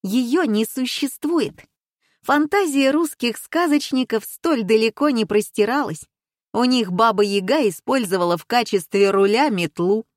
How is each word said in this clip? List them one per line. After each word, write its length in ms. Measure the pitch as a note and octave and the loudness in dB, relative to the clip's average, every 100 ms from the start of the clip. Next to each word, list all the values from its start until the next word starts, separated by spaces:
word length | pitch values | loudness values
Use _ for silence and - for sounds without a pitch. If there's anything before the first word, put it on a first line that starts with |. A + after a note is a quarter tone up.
Её 400 | F#3+ A#3 A#3+ D#4 | -2 -2 0 0
не 220 | D#4 G#3+ A3 | 2 0 -2
существует. 960 | - B3+ - C#4 - D4 E4+ A3+ - - _ _ _ _ _ | -4 -6 -4 -6 -4 -2 -2 -2 -8 -20 _ _ _ _ _
Фантазия 720 | - C#4+ D4 G4+ F#4 C#4 C4+ | -2 0 2 0 0 2 2
русских 460 | D4 E4 - A#3+ G#3+ | 2 -2 -2 -6 -6
сказочников 880 | - D#4+ F4 D4 - C4 B3+ A3 - | -6 -2 2 0 0 -4 -2 -4 -6
столь 380 | - E4 C#4 | -6 -2 -2
далеко 460 | F#3+ A3 A3 - D4 | 2 2 2 0 0
не 140 | A#3+ | 0
простиралась. 800 | G#3 G#3+ G#3 - G#3 C4+ C4+ D#3 - _ _ _ _ | 0 0 -2 -2 0 0 -4 -8 -16 _ _ _ _
У 120 | - B3 | -2 2
них 260 | B3+ G3+ | 2 0
Баба 320 | F3+ A3+ G#3 | 2 2 2
Яга 440 | G#3 G3+ F#3 D4 A3+ | 0 0 0 0 0
использовала 680 | E3+ - C4 G#3 F#3 F3 E3+ | -2 -2 -2 0 0 0 0
в 80 | - | 0
качестве 640 | A#3+ A#3 G3 - G3 G3 | -2 0 -2 -2 2 2
руля 380 | G3 G3 A3 D4 | 4 2 4 2
метлу 580 | G3 E3 - F3 G#3+ - | 0 -4 -2 0 0 -4